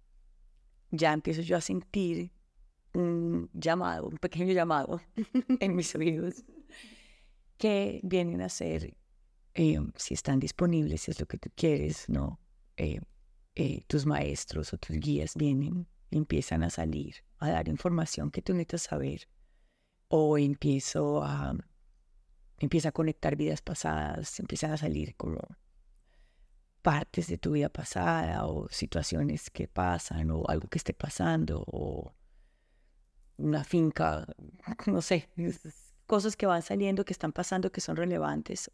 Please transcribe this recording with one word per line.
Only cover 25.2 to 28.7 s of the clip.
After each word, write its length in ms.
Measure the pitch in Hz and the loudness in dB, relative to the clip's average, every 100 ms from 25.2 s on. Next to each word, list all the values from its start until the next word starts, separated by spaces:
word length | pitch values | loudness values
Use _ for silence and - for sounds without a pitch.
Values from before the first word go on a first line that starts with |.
| - - - - _ - - - _ _ - _ - - _ _ | -6 -6 -8 -16 _ -20 -20 -20 _ _ -20 _ -20 -20 _ _
partes 460 | 165 147 - - 170 | 2 2 0 -4 -4
de 100 | 165 | -2
tu 140 | 165 | 0
vida 180 | 147 143 | 0 0
pasada, 760 | - 151 180 175 165 160 165 156 | -4 -6 0 2 2 0 -2 -2
o 200 | 156 | -4
situaciones 800 | - | -6